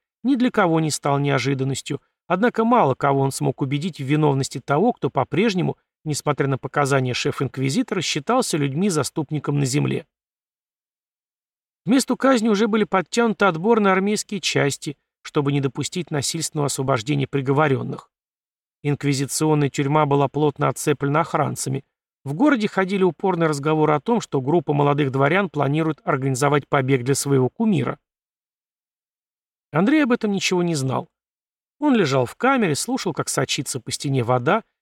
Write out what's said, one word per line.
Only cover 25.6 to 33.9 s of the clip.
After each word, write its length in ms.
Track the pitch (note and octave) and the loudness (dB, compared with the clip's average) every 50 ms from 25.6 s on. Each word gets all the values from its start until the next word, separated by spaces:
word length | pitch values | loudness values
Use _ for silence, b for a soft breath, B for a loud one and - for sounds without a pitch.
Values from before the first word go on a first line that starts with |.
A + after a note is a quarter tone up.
| C#3 C3+ C#3+ D#3 D#3+ D#3+ D3+ _ - | -2 0 0 0 0 -2 -2 _ -4
организовать 640 | G3 D3+ C3+ C3 C#3 C3+ A#2+ C#3+ C#3+ C#3+ D3 - - | -4 -2 -2 0 -2 -2 0 2 2 2 0 0 0
побег 360 | - C#3+ C3+ C3 C#3 C3 A#2+ | 0 0 2 2 0 0 2
для 100 | C3 C#3 | 0 -2
своего 340 | - - C#3+ C#3 C3 B2+ B2 | 0 0 0 2 2 2 0
кумира. 520 | _ - A3+ A3 G3+ D3 B2+ B2+ C#3 - _ _ _ _ _ _ _ _ _ _ _ _ _ _ _ _ _ _ _ _ _ _ _ _ _ _ _ _ _ _ _ _ _ _ | _ 0 0 0 2 0 0 -2 -6 -10 _ _ _ _ _ _ _ _ _ _ _ _ _ _ _ _ _ _ _ _ _ _ _ _ _ _ _ _ _ _ _ _ _ _
Андрей 320 | - D3 F#3 A3 D4+ D#4 D4 | -2 0 2 4 4 4 4
об 80 | A#3 | 2
этом 220 | B3 - - G#3+ G3+ | 0 0 0 -2 -2
ничего 320 | F#3+ - - F#3 F3+ F3 | -2 -2 0 0 0 0
не 100 | F3 E3 | 0 0
знал. 340 | D3 C3 C3 B2 B2 - - _ _ _ _ _ _ _ _ _ _ _ _ _ - | -2 -2 -2 -2 -4 -4 -8 _ _ _ _ _ _ _ _ _ _ _ _ _ -2
Он 160 | D4 D4 C4 | 2 2 4
лежал 300 | A3+ F#3 C3+ C3+ C#3 B2+ | 4 4 2 2 0 0
в 120 | A#2 - | 0 -2
камере, 380 | - - B3+ C#4 C4 A3 F3 D3 | -2 0 2 2 2 2 0 0
слушал, 380 | - - - B3+ B3 - F#3+ D3+ | -2 -2 -4 -4 -4 -4 -4 -4
как 160 | - - - | -4 -4 -4
сочится 520 | - - C3+ - - - C#3 - - B2+ | -2 -2 -2 -2 -2 -6 -6 -6 -8 -10
по 120 | - - | -8 -8